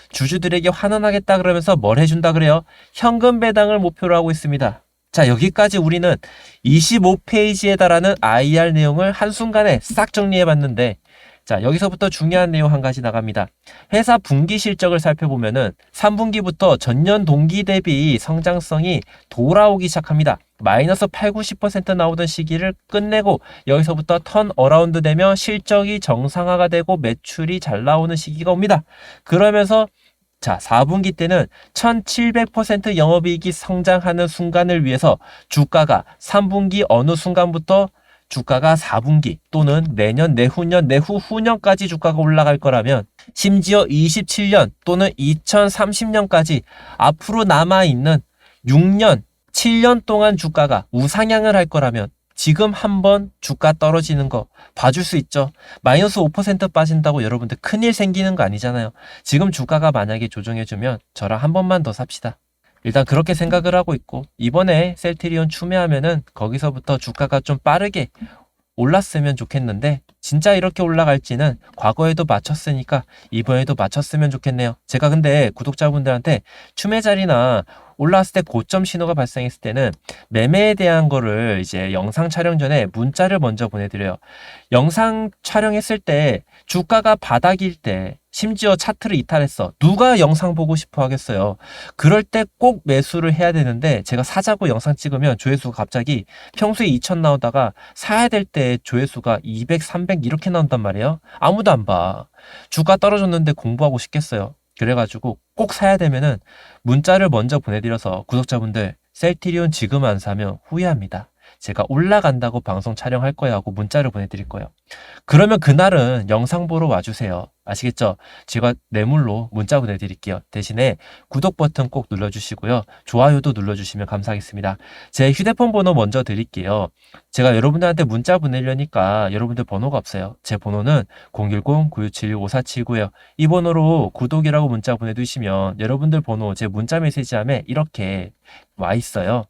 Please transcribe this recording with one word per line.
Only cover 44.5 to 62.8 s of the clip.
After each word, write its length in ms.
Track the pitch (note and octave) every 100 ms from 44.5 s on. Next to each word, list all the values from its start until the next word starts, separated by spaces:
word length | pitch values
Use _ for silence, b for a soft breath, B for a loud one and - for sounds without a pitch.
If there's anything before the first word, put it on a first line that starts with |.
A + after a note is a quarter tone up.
| G3+ A2+ -
또는 280 | - F3+ G3 -
이천삼십 920 | C#3 D#3 - G#3 G3+ G3 G3+ G3+ A3
년까지 540 | G#3+ G3 E3+ D#3+ - - B B B
앞으로 460 | B2+ D#3 - A3+
남아있는 760 | G#3 D3+ E3+ F#3+ F3+ B2 D3 D#3 - b b b B2
육 120 | C#3+
년, 440 | F#3 G3+ G#3+ B2+ - _ _
칠 300 | - A#3 A3+
년 200 | A#3+ A#3+ -
동안 300 | G#3+ G#3+ G3
주가가 480 | D#3 D#3 D3 A2 -
우상향을 640 | B2 C#3 G3 A3 A3 G#3+ G3+
할 120 | E3+
거라면 420 | D#3 C3 A#2 G2+ _ _
지금 400 | - D#3 D3+ G#3+
한번 580 | G3+ G#3 G3 G3 G3+ G3+ -
주가 300 | - C#3 D#3
떨어지는 560 | D#3 D#3 E3 D#3 C#3+ C3+
거 200 | A#2 - b b
봐줄 300 | - B2+ E3
수 140 | F3 E3
있죠. 340 | C#3 C#3+ C3+ - B B
마이너스 340 | B2+ C#3+ G3+ G3
오 100 | D#3+
퍼센트 400 | - G3+ F#3+ F#3+
빠진다고 540 | D#3+ D#3 D#3+ D#3 D3
여러분들 360 | G#2+ A#2+ A#2 -
큰일 320 | - G#3 A#3
생기는 420 | A3+ G3 F#3 F#3+ F#3
거 60 |
아니잖아요. 500 | G2 G#2 B2 B2 A2 - B B
지금 280 | - C#3+ G3
주가가 400 | E3 B2+ D#3 D#3
만약에 380 | B2+ G#2 A2 A2+
조정해주면 680 | - G#2+ A2+ A2 G2+ B2 A#2 _
저랑 300 | - G2+ A2
한 100 | D3
번만 300 | F3+ F#3 F#3
더 100 | D3+
삽시다. 460 | G#2+ B2+ - A#2 - _ _ _ _